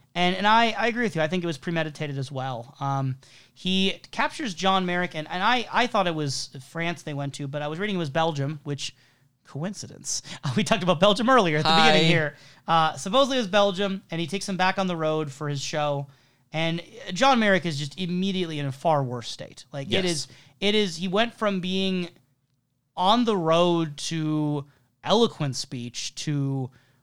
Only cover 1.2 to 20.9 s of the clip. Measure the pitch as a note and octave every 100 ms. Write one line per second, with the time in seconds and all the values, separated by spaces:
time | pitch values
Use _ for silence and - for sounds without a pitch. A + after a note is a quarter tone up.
1.2 | D#3 F#3 E3+ D#3+ - E3 D#3 C#3+ D#3 C#3
2.2 | C3 C3+ C3 A#2+ A#2+ - C#3 C3+ C3+ C3
3.2 | - - _ _ F#3 F#3+ F#3+ - - -
4.2 | D4+ - C#4 D#3+ F#3+ F#3+ F3+ F3 F3 E3+
5.2 | D#3 F3 G#3 B3 G#3+ F3+ A#3+ A3 F3+ D#3+
6.2 | D3 C3 - C#3 - D#3+ E3 E3+ - C#3+
7.2 | C#3 C3+ C#3+ D3 D3 D#3+ G#3 F#3+ D#3 D#3
8.2 | E3 D3 C#3 D#3 - C#3+ - - _ _
9.2 | _ _ _ C#3 F3 G3+ - - - -
10.2 | - - D3 B2 - A3 F3+ E3 G3+ G3
11.2 | A#3 C4 F3+ D3+ D#3 D#3+ D#3 D#3 D#3+ E3+
12.2 | D3+ - - - - E3 D#3+ - F#3+ B3
13.2 | C4+ C4 G3+ G3+ G3+ F#3 G3+ F#3+ - E3
14.2 | E3 G3 G3+ F3+ F#3 F#3+ F#3 E3+ D#3 D#3
15.2 | D3+ C3+ D3+ C#3+ - D#3 D3 C#3+ C#3 _
16.2 | _ _ _ D#3 E3 E3+ - - - F3+
17.2 | C4+ B3 G#3+ F#3 E3+ C#3 D3 - F3+ F3+
18.2 | F#3+ F#3 E3+ D3+ C#3+ C3 E3+ D3+ C3 B2
19.2 | A2 - - - - C#3+ C#3 F#3+ F3+ D#3
20.2 | - - - _ G3+ G#3+ G#3